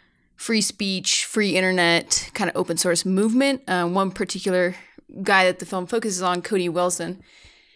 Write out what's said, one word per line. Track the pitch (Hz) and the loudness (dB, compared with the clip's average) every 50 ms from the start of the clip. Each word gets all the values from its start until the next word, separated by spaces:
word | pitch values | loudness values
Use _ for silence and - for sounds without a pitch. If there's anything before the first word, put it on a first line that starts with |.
| _ _ _ _ _ _ _ | _ _ _ _ _ _ _
free | - - - 226 220 | -10 -4 0 0 2
speech, | - - - - 214 196 190 185 - - - - - | 0 0 -2 -4 -4 -4 -4 -4 -2 -2 -2 -2 -2
free | - - 220 208 196 165 | -2 0 0 2 2 2
internet, | 185 185 185 185 180 175 170 170 165 - - - - - - - | 2 2 2 2 2 4 4 2 2 0 0 -4 -4 -4 -6 -6
kind | - 202 170 | -4 -4 -2
of | - | -2
open | - 185 - 170 | -2 -2 -2 0
source | 160 - 180 170 - - | 0 0 0 0 0 0
movement. | 185 190 190 208 220 226 254 277 277 277 262 - | 0 2 2 2 2 4 4 4 2 2 0 -2
Uh, | - 185 180 175 | -2 -2 0 0
one | 170 180 196 196 190 | 0 0 0 0 0
particular | 190 - 196 180 - 185 - 202 185 185 180 180 185 - - - _ - - - - - | -2 -4 -6 -4 -6 -4 -2 0 2 2 2 0 -2 -6 -14 -20 _ -20 -20 -16 -12 -6
guy | 196 208 202 190 185 | 0 2 4 4 4
that | 185 180 185 | 4 2 0
the | 180 | -4
film | - 190 185 180 | -6 -6 -6 -4
focuses | 170 240 226 226 220 185 180 190 | -2 -2 -2 -2 -2 -4 -2 0
on, | 180 180 180 | 0 -2 -2
Cody | 175 - 220 190 180 | -2 -2 -2 0 0
Wilson, | 175 156 175 180 180 180 - 170 170 185 - - _ - - - - - _ _ _ _ | 0 0 0 0 0 0 -2 -6 -8 -10 -10 -14 _ -20 -20 -20 -20 -20 _ _ _ _